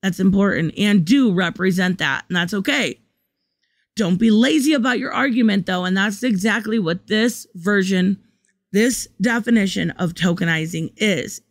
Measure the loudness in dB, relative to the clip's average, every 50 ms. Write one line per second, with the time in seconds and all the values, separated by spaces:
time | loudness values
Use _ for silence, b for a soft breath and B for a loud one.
0 | -4 -4 -4 0 2 2 4 4 2 2 0 0 -2 -4 -2 -2 0 2 4 2
1 | 4 4 4 4 4 2 2 0 0 -2 -4 -2 -2 0 0 0 0 -2 -2 -2
2 | -2 -2 -2 -4 -6 _ -2 -2 -2 -2 -4 -4 -2 -2 -2 0 -2 -4 -6 _
3 | _ _ _ _ _ _ _ _ _ _ _ _ _ _ _ _ _ _ _ -4
4 | 0 0 0 2 4 4 4 4 4 4 2 2 2 2 2 2 2 0 -2 -2
5 | -4 -4 -2 -2 -2 0 2 2 2 2 2 0 -2 -2 -4 -4 -2 -2 0 0
6 | 0 -2 -2 -2 -2 -2 0 0 0 0 -2 -2 -4 -2 -2 -2 -2 -2 -4 -6
7 | _ _ -2 0 0 0 -2 -4 -14 _ _ -6 -2 0 2 2 2 2 2 2
8 | 2 0 0 -4 _ _ _ _ _ _ _ _ _ _ 0 2 2 2 0 -2
9 | -8 -12 _ _ 0 0 0 0 0 2 2 2 2 2 -2 -2 -4 -4 -4 -4
10 | -4 -4 -4 0 0 0 0 0 0 -2 0 -2 -2 -4 -4 -6 -8 -8 _ -4
11 | -2 -2 0 -2 -4 -8 -12 -14 _ _